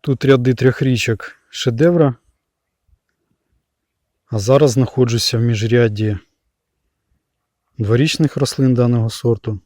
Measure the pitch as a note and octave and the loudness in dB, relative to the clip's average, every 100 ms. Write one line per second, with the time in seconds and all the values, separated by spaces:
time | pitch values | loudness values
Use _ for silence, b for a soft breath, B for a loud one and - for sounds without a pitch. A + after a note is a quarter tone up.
0 | - C3 C3+ C3+ B2 A#2+ C3 - C3+ A#2+ | -4 -2 4 4 4 2 0 0 -2 -2
1 | - A2 - - _ - B2+ A#2 E3 F3 | -2 -6 -8 -20 _ -6 -6 0 2 4
2 | D3 A#2 _ _ _ _ _ _ _ _ | 2 0 _ _ _ _ _ _ _ _
3 | _ _ _ _ _ _ _ _ _ _ | _ _ _ _ _ _ _ _ _ _
4 | _ _ _ A2 G2+ C#3 D3 A#2 B2 - | _ _ _ -6 2 4 4 2 -2 0
5 | B2 A#2 - A#2 A#2+ A2+ A2+ A#2+ A#2 G#2 | 0 0 -2 -2 -2 -2 0 2 2 0
6 | G#2+ G2 _ _ _ _ _ _ _ _ | -4 -4 _ _ _ _ _ _ _ _
7 | _ _ _ _ _ _ _ - G#2 A#2 | _ _ _ _ _ _ _ -8 -2 0
8 | D#3 - D#3 - C#3 - C3 A#2+ B2 A#2+ | 0 0 -2 0 -4 0 0 2 2 0
9 | A2+ - A#2+ A2 - G2+ | -2 -4 -2 -2 -4 -10